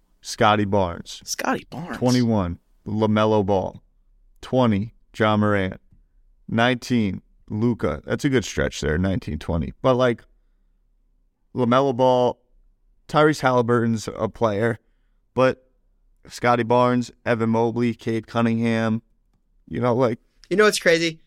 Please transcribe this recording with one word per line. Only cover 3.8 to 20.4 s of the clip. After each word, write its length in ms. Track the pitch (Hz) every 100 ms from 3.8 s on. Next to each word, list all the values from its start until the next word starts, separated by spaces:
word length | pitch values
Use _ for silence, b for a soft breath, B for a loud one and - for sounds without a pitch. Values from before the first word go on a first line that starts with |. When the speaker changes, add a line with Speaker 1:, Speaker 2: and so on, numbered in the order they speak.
| _ _ _ _ _ _
Speaker 1:
Twenty, 520 | - 127 120 98 113 - _ -
Ja 180 | 107 104
Morant. 460 | 104 101 95 - _ _ _ _ _ _ -
Nineteen, 760 | 110 123 123 - 120 104 95 - _ -
Luka. 520 | 107 120 107 90 73 -
That's 180 | 113
a 60 | 147
good 160 | 127 -
stretch 340 | - 67 -
there, 180 | 73 78
nineteen, 400 | 95 90 - 76
twenty. 360 | - 85 67 -
But, 140 | 135 123
like, 280 | 127 113 _ _ _ _ _ _ _ _ _ _ _ _ _ 127
LaMelo 400 | 120 127 139 117
Ball, 440 | 127 127 123 - _ _ _ _ _ _ -
Tyrese 340 | 151 151 147
Halliburton's 680 | 131 123 117 120 117 110 -
a 220 | - 110
player, 500 | - 113 101 113 110 _ _ _ _ _
but 320 | 120 131 - _ _ _ _ _ _ -
Scotty 360 | - 120 120
Barnes, 480 | 113 123 123 123 117 - -
Evan 240 | 117 113
Mobley, 440 | 117 117 117 120
Cade 340 | 110 120 113 -
Cunningham, 720 | 117 117 113 117 113 113 113 - _ _ _ _ _ _
you 120 | -
know, 160 | 123 117
like 240 | 123 120 _ _